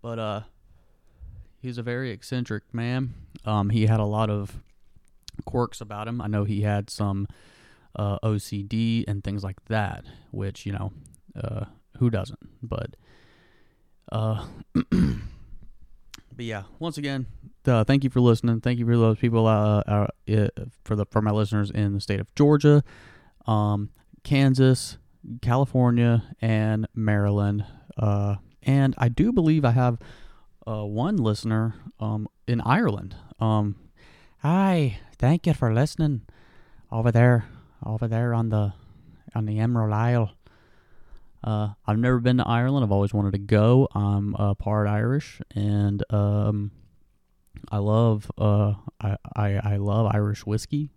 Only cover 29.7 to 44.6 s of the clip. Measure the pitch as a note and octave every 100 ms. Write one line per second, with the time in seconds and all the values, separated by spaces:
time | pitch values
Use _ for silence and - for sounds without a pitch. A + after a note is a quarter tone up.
29.7 | A#2 B2 A#2 - - - - - _ -
30.7 | G#2+ G#2 G#2 D3 G#3 A2+ G#2 A#2 A2 A2+
31.7 | A2 - - G#2+ G#2+ G#2+ _ - A#2+ -
32.7 | D3 A3 G2+ F#2 - - - A2 G#2+ G#2
33.7 | G2+ - _ - - - _ C#3+ F3 G3
34.7 | F3 C#3 G2+ - - B2 E3 - D3+ A#2+
35.7 | A2+ D3 - D#3 C3+ - - - - -
36.7 | - - A2 A#2 A2+ B2 A#2+ - - -
37.7 | _ - A2 A#2 A2+ A#2+ A#2 A2+ G#2+ G#2
38.7 | F#2+ - - - - - A#2 G#2+ G#2+ A2+
39.7 | A#2 A2 G#2 A#2 B2 G#2+ - - _ _
40.7 | _ _ - - - - - - G#2+ G#2
41.7 | G#2 - G#2+ B2 B2+ A#2+ B2+ - A#2 B2
42.7 | C#3 A2+ G2 G2+ G#2 G2+ G2 G2+ G#2+ G#2+
43.7 | B2+ C#3 - G2+ G2+ G2+ G2+ G#2 G2